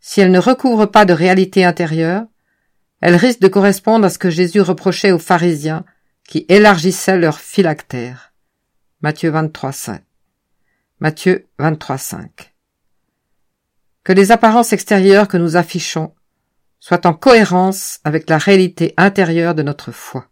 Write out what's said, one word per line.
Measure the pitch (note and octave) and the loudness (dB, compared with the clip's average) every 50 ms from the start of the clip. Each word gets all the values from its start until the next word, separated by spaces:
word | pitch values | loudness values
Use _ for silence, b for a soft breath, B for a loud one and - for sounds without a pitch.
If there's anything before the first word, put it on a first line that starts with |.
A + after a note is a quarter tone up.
Si | _ - - - | _ -6 0 2
elles | G3 F#3 F#3 | 2 4 4
ne | F#3 | 4
recouvrent | F3 A#3+ B3+ B3+ - C4 A#3+ G#3+ G#3+ | 4 2 0 0 0 -2 0 0 0
pas | G3+ - A3 G#3 | 2 4 2 4
de | F#3 F3+ | 4 2
réalité | D3+ E3+ F#3 F#3 F#3+ F#3+ F#3 - F#3+ F#3 | 2 2 0 2 2 0 0 0 0 0
intérieure, | F3+ E3+ - F3 D#3+ D#3 D#3+ D#3+ E3 F3+ G3+ A#3 A3 _ _ _ _ _ _ _ _ _ _ _ _ _ _ | 0 0 -2 -6 -6 -4 -4 -2 -2 -4 -6 -8 -10 _ _ _ _ _ _ _ _ _ _ _ _ _ _
elles | - E3+ F3 | 0 2 2
risquent | F3 F#3+ B3+ A#3+ - | 4 4 2 0 2
de | F#3+ F#3+ | 0 2
correspondre | F#3+ G3+ F#3+ G3+ F#3+ G3 _ - A3 A3+ G#3 | 2 2 2 2 0 0 _ 0 2 2 2
à | F#3 | 0
ce | - - | -2 -2
que | - F#3 | -4 -4
Jésus | E3 D#3+ F#3 F3 E3+ G#3 | -2 -2 -2 -2 0 0
reprochait | F#3+ E3 F#3 - - F#3+ F3 - - G3+ F#3 | 0 0 -2 -4 -2 -4 -4 -2 0 0 0
aux | E3 | 0
pharisiens | - - F#3 E3+ E3+ F3 E3 D3 C#3+ D#3 D#3 E3 F3+ _ _ _ _ _ _ _ _ | 0 -2 -2 0 0 -2 -2 -2 -6 -8 -8 -8 -12 _ _ _ _ _ _ _ _
qui | _ - D#3 - - | _ -10 -10 -2 2
élargissaient | F3 G#3 G#3 G#3 G3+ E3+ D3+ F#3 F3+ - - - F#3+ F#3 | 4 6 6 6 4 2 0 -4 -4 -2 -4 -2 -2 0
leur | E3 D#3+ D3 - | 0 -2 -2 -6
phylactère. | - - - - F#3+ E3 D3+ D3+ - _ - B2+ A#2 B2 B2+ B2+ - _ _ _ _ _ _ _ _ _ _ _ _ _ _ _ D3 | -12 -8 -2 -2 0 0 -2 -6 -10 _ -12 -12 -10 -12 -14 -18 -20 _ _ _ _ _ _ _ _ _ _ _ _ _ _ _ -8
Matthieu | D3+ D#3 - - E3 | -8 -6 -4 -4 -4
vingt-trois | D3+ D#3+ D#3 D3+ D#3 - - C3+ C3+ | -2 -2 -4 -4 -8 -10 -12 -10 -10
cinq. | - - - G#2 D#2+ _ _ _ _ _ _ _ _ _ _ _ _ _ _ _ _ _ _ _ _ | -10 -12 -12 -14 -14 _ _ _ _ _ _ _ _ _ _ _ _ _ _ _ _ _ _ _ _
Matthieu | D3 D#3 D#3 - - F#3+ F#3 F#3+ _ _ _ _ | -6 -6 -6 -2 -2 -2 -2 -2 _ _ _ _
vingt-trois | C3+ D#3+ D#3 D#3 - - C3+ C3+ | -4 -4 -4 -6 -8 -10 -10 -10
cinq. | - - - - - - _ _ - _ _ _ _ _ _ _ _ _ _ _ _ _ _ _ _ _ _ _ _ _ _ _ _ _ _ _ _ _ _ _ _ | -10 -14 -14 -16 -16 -20 _ _ -20 _ _ _ _ _ _ _ _ _ _ _ _ _ _ _ _ _ _ _ _ _ _ _ _ _ _ _ _ _ _ _ _
Que | - F#3+ | 0 2
les | F#3+ G3 F#3+ | 2 4 4
apparences | A#3 A3+ - A3 G#3+ A#3+ A#3 - - | 2 2 2 2 2 2 0 0 -2
extérieures | F#3+ - - G#3+ G3 F#3 G3 G3 G3+ G#3 G3 | -6 -2 -2 0 2 4 4 4 4 2 0
que | - | -2
nous | F3 E3+ E3+ D#3 | -2 -2 0 -2
affichons | F3+ E3+ - - F3+ D3+ - - D#3+ D#3+ D#3 _ _ _ _ _ _ _ _ _ _ _ _ _ _ | -2 -4 -2 -6 -10 -8 -8 -8 -8 -10 -10 _ _ _ _ _ _ _ _ _ _ _ _ _ _
soient | _ - F3 F3 - | _ -4 -4 0 2
en | F3+ D#3+ | 0 0
cohérence | - - C4+ B3+ A#3 G#3+ - F3 F3+ F#3 F#3+ F#3+ F#3+ - - - - _ | 2 4 4 6 6 4 2 0 0 0 -2 -4 -6 -10 -14 -14 -10 _
avec | E3 D3+ D#3+ D#3 - | -6 -6 -6 -4 -2
la | E3 D#3 | -2 -2
réalité | D3 - G3+ F#3+ F#3+ F3 E3+ - E3 E3 - | 2 2 2 2 2 0 -2 -4 -6 -4 0
intérieure | - E3+ G3 G3 G3+ F#3+ E3 E3 E3+ E3+ E3+ E3+ | 0 0 0 2 0 -2 0 0 -2 -2 -2 -4
de | D#3 D3 | -4 -4
notre | C#3 D3 - - - A#2 | -6 -8 -10 -14 -18 -18
foi. | - - - - C3 - _ | -18 -20 -16 -16 -16 -16 _